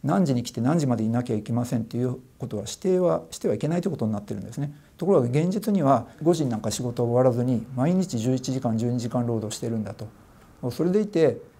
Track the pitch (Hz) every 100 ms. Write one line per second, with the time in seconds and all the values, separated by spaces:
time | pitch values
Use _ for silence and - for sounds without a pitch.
0 | 139 190 165 123 117 - 123 165 143 120
1 | 110 120 123 107 107 117 120 123 110 120
2 | 127 127 - _ 123 104 101 - - 185
3 | 175 165 - - 196 110 151 175 190 147
4 | 110 104 104 104 104 117 143 - - -
5 | 175 180 120 139 170 202 - 196 139 127
6 | - - 156 165 135 110 110 104 123 120
7 | 120 120 127 120 123 120 - 127 143 185
8 | 185 120 117 131 127 131 127 110 120 123
9 | 113 123 120 113 104 - 117 113 98 -
10 | 107 - - - - - 123 - 165 202
11 | 208 160 151 117 -